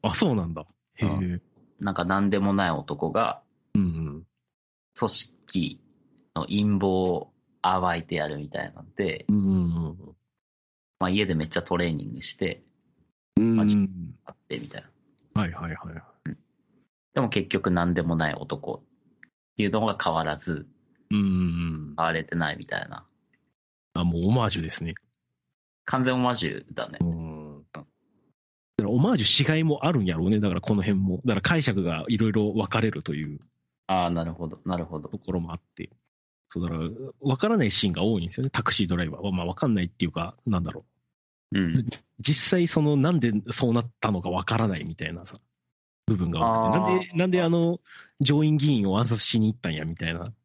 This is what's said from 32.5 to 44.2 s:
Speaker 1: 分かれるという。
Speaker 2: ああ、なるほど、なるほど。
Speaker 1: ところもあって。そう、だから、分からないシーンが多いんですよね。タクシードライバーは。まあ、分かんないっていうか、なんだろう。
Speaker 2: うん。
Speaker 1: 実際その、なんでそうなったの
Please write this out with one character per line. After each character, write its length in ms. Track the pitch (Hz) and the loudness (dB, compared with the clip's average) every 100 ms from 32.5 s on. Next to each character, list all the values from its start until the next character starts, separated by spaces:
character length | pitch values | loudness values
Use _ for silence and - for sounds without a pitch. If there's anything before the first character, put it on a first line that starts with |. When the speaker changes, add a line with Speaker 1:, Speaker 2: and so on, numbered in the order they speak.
Speaker 1:
分 140 | 104 101 | 0 -2
か 140 | 113 | 0
れ 100 | 110 | 0
る 120 | - | -2
と 120 | 82 | -6
い 200 | 73 76 | -6 -6
う。 40 | 73 - _ _ _ - | -10 -16 _ _ _ -2
Speaker 2:
あ 200 | 95 87 | 0 0
あ、 40 | |
な 140 | 85 | 0
る 80 | 82 | -4
ほ 160 | 80 82 | -6 -10
ど、 120 | - | -8
な 120 | - 90 | -6 -4
る 80 | 82 | -4
ほ 120 | 80 | -8
ど。 100 | 76 | -10
Speaker 1:
と 100 | - | -12
こ 140 | - | -6
ろ 80 | 90 | -4
も 120 | 82 | -4
あ 40 | 82 | -10
っ 40 | _ - | _ -16
て。 140 | - _ _ _ _ _ _ | -16 _ _ _ _ _ _
そ 100 | - | -6
う、 40 | |
だ 60 | 87 | -4
か 60 | 82 | -4
ら、 120 | 82 117 135 - | -6 -8 -14 -6
分 160 | 139 131 | -2 0
か 120 | 214 | 2
ら 100 | 226 | 2
な 60 | |
い 60 | 117 | 2
シ 160 | - 101 | 2 0
ー 40 | |
ン 20 | |
が 100 | 80 | 0
多 160 | 98 110 | 0 0
い 40 | |
ん 60 | 85 | -2
で 40 | |
す 80 | - | -4
よ 40 | |
ね。 60 | 131 | -4
タ 120 | - | -2
ク 100 | - | 0
シ 120 | - | 0
ー 40 | 95 | 0
ド 80 | 90 | 0
ラ 80 | |
イ 60 | 82 | -2
バ 80 | 73 | -4
ー 40 | |
は。 80 | 98 | -4
ま 120 | 92 | -2
あ、 40 | 87 | -4
分 80 | |
か 120 | 87 147 | -2 0
ん 80 | |
な 80 | 107 | 2
い 20 | |
っ 40 | 87 | 0
て 180 | _ 87 | _ -4
い 20 | |
う 20 | |
か、 240 | - - - - | -2 -8 -8 -2
な 140 | 95 | -2
ん 20 | |
だ 100 | 82 | -2
ろ 120 | 67 - _ _ _ _ _ _ | -8 -16 _ _ _ _ _ _
う。 80 | 98 | -2
Speaker 2:
う 20 | 90 | 2
ん。 180 | 82 117 - _ _ | 0 -2 -8 _ _
Speaker 1:
実 320 | 107 151 - | 0 0 2
際 160 | 185 170 | 2 2
そ 140 | - | 2
の、 160 | 147 147 | 4 4
な 160 | 143 | 4
ん 80 | 175 | 4
で 120 | 117 104 104 | 2 0 -2
そ 180 | 110 123 | 0 2
う 40 | |
な 80 | 117 | 2
っ 80 | 117 _ | 0 _
た 100 | 110 | -2
の 120 | 95 | -2